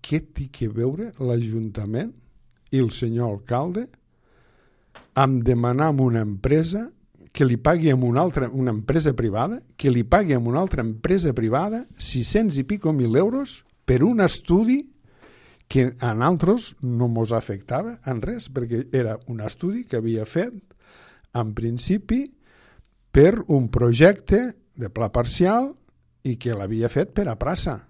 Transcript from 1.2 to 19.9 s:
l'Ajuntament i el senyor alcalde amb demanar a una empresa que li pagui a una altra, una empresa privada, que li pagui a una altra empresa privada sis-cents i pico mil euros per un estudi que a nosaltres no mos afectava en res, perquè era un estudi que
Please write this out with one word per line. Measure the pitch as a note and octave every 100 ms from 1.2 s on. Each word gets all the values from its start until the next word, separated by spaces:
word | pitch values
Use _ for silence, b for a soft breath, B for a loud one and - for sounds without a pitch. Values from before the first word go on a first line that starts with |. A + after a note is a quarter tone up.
l'Ajuntament | B2+ A#2+ A2+ A2+ A2 G#2+ G#2 A#2 A3 - _ _ _ _ _
i | C3+
el | A#2+
senyor | - A#2+ A#2 A#2+
alcalde | G2+ - A#2+ E3 F#3 B3+ _ _ _ _ _ _ _ _ _ _ - _
amb | - C3+ C3 A#2
demanar | A#2+ A#2+ B2 D#3
a | C#3
una | C3 A#2 G#2+
empresa | G2 C3+ D#3 E3 G3 A#3+ _ _ _ -
que | - C3+
li | A#2
pagui | D3+ E3+ D#3+
a | C3
una | B2 B2
altra, | F3 D3+ B2
una | C3 B2+
empresa | G#2+ G#2+ D#3+ D3+
privada, | A#2 A#2 G2+ D3 A#3+ _ -
que | C#3
li | A#2+
pagui | A#2 F#3+ F#3+
a | C3
una | A#2 C3
altra | F#3+ -
empresa | A2+ A2 D3+ F#3+ E3
privada | A#2+ A2 B2+ G3 A3+ B3+ -
sis-cents | - C3 A#2+ G#3 A3+ C#3
i | C3
pico | G#3 D#3+
mil | D3+ A#2+ B2
euros | G3+ C4 C4+ - _ _ -
per | B2
un | F3+ A#3
estudi | F#3 - - F3+ A3+ C4+ - _ b b b b b b _
que | C3+ B2+ B2
a | B2
nosaltres | A2 C3+ F3+ E3 A#3 - -
no | B2+ A#2+ A#2+
mos | A2+ A2+
afectava | A2+ - G2+ - B2+ A3+ A#3 C3+
en | A#2+
res, | C#3 A#3+ -
perquè | C3 A#2 A#2 -
era | C3 A#2 G#2+ -
un | A2+
estudi | G#2+ - F3 A3+
que | A#3+